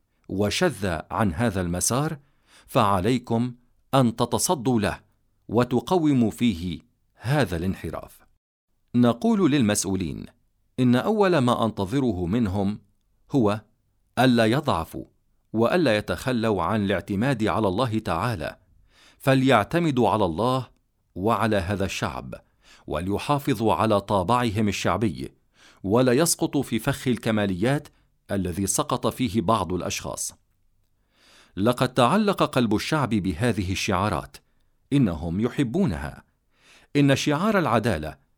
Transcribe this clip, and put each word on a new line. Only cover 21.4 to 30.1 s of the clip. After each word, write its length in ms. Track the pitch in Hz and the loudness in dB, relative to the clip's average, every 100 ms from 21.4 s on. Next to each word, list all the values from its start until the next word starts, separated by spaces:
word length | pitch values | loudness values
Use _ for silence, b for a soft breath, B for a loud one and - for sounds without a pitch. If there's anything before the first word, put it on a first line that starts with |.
| 110 104 | 0 0
هذا 280 | 90 98 | -2 -4
الشعب، 500 | 95 - 101 62 64 - b b b b - | -4 -4 -6 -8 -12 -16 b b b b -8
وليحافظوا 880 | 76 92 101 - 143 143 107 110 | -6 -4 -4 -2 -2 -2 0 0
على 260 | 82 110 101 | 2 2 2
طابعهم 680 | - 101 87 123 123 104 104 | 2 0 2 0 0 0 -2
الشعبي، 640 | 95 - 90 110 65 - _ _ b b b | 0 -2 0 -2 -4 -12 _ _ b b b
ولا 300 | 92 117 127 | 0 2 4
يسقطوا 500 | 123 170 - 165 147 | 2 2 0 -2 -2
في 160 | - 113 | -2 -2
فخ 300 | 139 135 131 | -2 -4 -2
الكماليات 800 | 113 117 107 101 90 117 147 - _ _ _ - | -2 -2 0 0 0 -2 -2 -6 _ _ _ -8
الذي 360 | 101 90 85 95 | -4 -4 -2 -2
سقط 400 | - 143 123 117 | -2 -2 -2 -2
فيه 340 | - 127 110 | -2 -2 0
بعض 320 | 90 113 85 | 0 0 0
الأشخاص. 600 | 90 98 - 71 | -4 -6 -8 -8